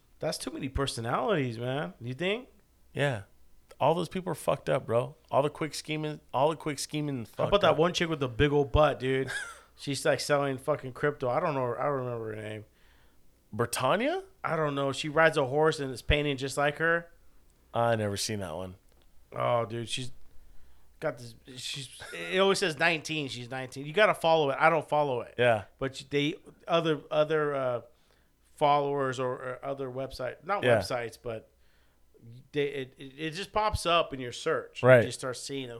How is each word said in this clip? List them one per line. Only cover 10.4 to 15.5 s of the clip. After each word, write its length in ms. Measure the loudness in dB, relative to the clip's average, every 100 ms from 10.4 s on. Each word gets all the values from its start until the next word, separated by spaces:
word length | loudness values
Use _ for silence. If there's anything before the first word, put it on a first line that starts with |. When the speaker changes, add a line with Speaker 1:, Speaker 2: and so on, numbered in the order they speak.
| 0 -2
Speaker 1:
fucking 320 | -2 -4 -6
crypto. 380 | -2 -2 0 -2
I 100 | 0
don't 160 | 0 0
know. 180 | -2 -2
I 40 | -2
don't 80 | -2 -4
remember 300 | -6 -8 -8
her 60 |
name. 240 | -8 -10 -14 _ _ _ _ _ -20 _ _
Speaker 2:
Britannia? 680 | -4 -4 0 0 2 0 -2 -6 _
Speaker 1:
I 120 | -4 -2
don't 200 | -2 -2
know. 160 | -2
She 180 | -4 -2
rides 280 | 4 4 4
a 80 |
horse 340 | 2